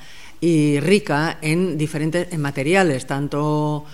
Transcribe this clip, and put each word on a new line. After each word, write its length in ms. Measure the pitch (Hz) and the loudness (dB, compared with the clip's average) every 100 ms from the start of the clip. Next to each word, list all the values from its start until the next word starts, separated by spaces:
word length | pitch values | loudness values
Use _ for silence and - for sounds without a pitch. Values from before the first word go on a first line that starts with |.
| - - - - | -16 -18 -18 -2
y 400 | 165 160 147 143 | 2 4 4 2
rica 580 | 156 202 - 147 160 - | 4 2 4 0 0 -2
en 380 | 156 160 185 151 | -2 0 0 -2
diferentes, 540 | 151 151 156 175 180 | -2 -2 -2 -2 -4
en 80 | 170 | -4
materiales, 680 | 143 139 139 190 185 131 - | -4 -2 2 4 4 2 -2
tanto, 800 | 139 143 143 151 151 151 123 - | -4 -2 -2 0 0 0 -4 -6